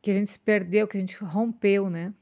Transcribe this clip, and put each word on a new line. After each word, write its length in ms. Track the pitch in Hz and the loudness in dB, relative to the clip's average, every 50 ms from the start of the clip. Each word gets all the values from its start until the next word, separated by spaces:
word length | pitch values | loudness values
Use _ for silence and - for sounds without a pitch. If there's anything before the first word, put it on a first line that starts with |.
que 80 | - 208 | 0 0
a 40 | 196 | 0
gente 160 | 196 208 202 | 0 0 -2
se 80 | - - | -6 -4
perdeu, 480 | _ - 214 208 190 175 180 214 214 | _ 2 2 2 2 2 2 2 2
que 100 | 208 - | 2 -2
a 40 | 196 | -6
gente 160 | 190 185 - - 214 | -6 -6 -8 -10 -10
rompeu, 640 | 165 156 208 233 233 226 - - 202 196 202 196 190 | -4 -2 0 0 -2 -2 0 2 4 4 4 2 -2
né? 240 | 170 165 170 196 202 _ | -4 -4 -6 -8 -10 _